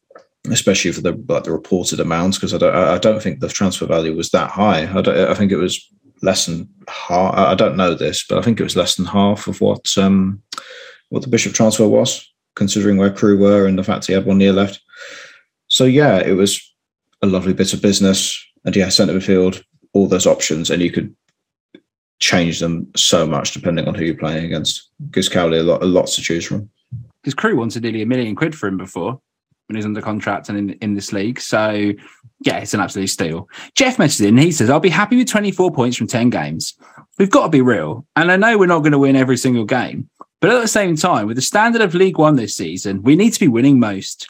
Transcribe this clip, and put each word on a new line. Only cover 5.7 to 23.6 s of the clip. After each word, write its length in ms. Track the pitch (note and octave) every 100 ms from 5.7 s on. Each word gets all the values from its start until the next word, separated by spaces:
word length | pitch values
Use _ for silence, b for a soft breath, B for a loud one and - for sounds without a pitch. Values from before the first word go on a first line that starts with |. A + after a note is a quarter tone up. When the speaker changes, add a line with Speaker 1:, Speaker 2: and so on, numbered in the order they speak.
| - - _ _ _
Speaker 1:
less 240 | F#2+ F#2 -
than 220 | E2 G2+ _ -
half. 460 | - - F2 F#2+ G2
I, 160 | G2
I 40 | F#2+
don't 220 | - E2
know 160 | F2+
this, 320 | D#2+ D2+ - -
but 100 | F2+
I 40 |
think 180 | A#2 G#2
it 40 |
was 120 | D#2+ F#2
less 200 | F2 -
than 100 | F2
half 420 | G2+ G2+ G2+ -
of 140 | G2
what, 340 | G#2 G2+ - -
um, 440 | F#2+ G2 F#2+ G2+ - - B B B B B
what 120 | A2
the 60 | B2+
Bishop 260 | A#2 G2+
transfer 340 | - A2 G#2+ G#2+
was, 400 | A2+ C3+ - - _ _ -
considering 420 | G2 G#2+ G2+ G2
where 140 | G2
Crewe 260 | G2 G#2+ G2
were 300 | G2+ G2+ G2
and 100 | F#2+
the 60 |
fact 240 | F#2+ F2+ -
he 60 |
had 120 | F#2+ G2
one 140 | G2
year 140 | G2
left. 280 | G2 G2 - _ B B B B B B _ -
So 160 | - C3
yeah, 320 | C3 C#3+ F#2+
it 160 | -
was 260 | F#2 G2 - - _ _ _ _ -
a 60 | G2+
lovely 260 | F#2+ F#2
bit 200 | F#2 F#2+
of 100 | -
business. 600 | G#2 G2 F#2+ F#2+ - - - _ F2+
And 100 | G2
yeah, 140 | F#2
centre 240 | - G#2
midfield, 500 | F#2 F#2 F#2+ F#2 F#2+ - _ _
all 140 | G2+ F#2+
those 180 | F#2 E2
options, 460 | D#2 - D#2+ D#2+
and 100 | E2
you 100 | F2
could 240 | - - - _ _ _ _ _ - _ _ _ -
change 400 | - F#2 E2+ D#2+
them 280 | E2 E2 - -
so 320 | - F2 D#2
much 240 | C#2+ C2+
depending 360 | -